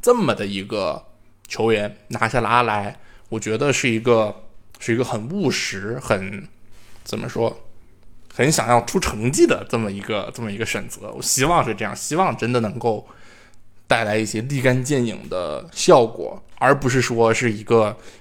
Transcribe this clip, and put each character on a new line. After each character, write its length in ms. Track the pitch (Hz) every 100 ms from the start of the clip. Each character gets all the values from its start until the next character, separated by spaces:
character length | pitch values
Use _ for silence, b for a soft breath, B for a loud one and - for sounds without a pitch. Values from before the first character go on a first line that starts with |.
这 140 | - 247
么 180 | 165
的 100 | 117
一 200 | 101 101
个 420 | 196 107 92 73 - - - _ -
球 240 | - 113
员 240 | 107 101 - -
拿 200 | 117 113
下 140 | 123
了 80 | 110
阿 140 | 120
莱， 360 | 120 107 101 - b b b
我 100 | 113
觉 160 | 104 110
得 160 | 143
是 160 | 131 131
一 120 | 113
个， 440 | 117 113 107 101 - - - -
是 120 | -
一 60 | 117
个 60 |
很 260 | 127 110 110
务 220 | 196 160
实、 480 | 98 - 190 143 127
很， 460 | - - 190 - - - - b b b
怎 140 | - 110
么 120 | 120
说， 260 | 113 113 - - - - - - - -
很 180 | - 135
想 160 | 156 117
要 140 | 120 117
出 140 | 190
成 320 | - 110 117
绩 140 | 151 330
的 180 | 127 -
这 80 | 120
么 140 | 107
一 100 | 101
个， 300 | 101 107 92
这 80 | -
么 100 | 113
一 60 | 101
个 80 | 113
选 220 | - 185
择。 240 | - 101
我 100 | -
希 240 | - - 139
望 180 | 170
是 120 | 127 104
这 100 | 107
样， 100 | -
希 200 | - 151
望 200 | 185 117
真 160 | 113
的 80 | 123
能 200 | 113 117
够 280 | 123 107 - B B B B B - - -
带 180 | 120
来 140 | 110 107
一 80 | 107
些 160 | 107
立 200 | 123 139
竿 220 | 127 127
见 220 | 127 143 120
影 240 | 90 -
的 380 | 92 85 73 -
效 340 | - - 156 113
果， 380 | - 80 - - -
而 180 | 127 139
不 100 | 135
是 140 | 131
说 320 | 123 117 113
是 180 | 110 123
一 120 | 104
个 340 | 104 113 107 107 B B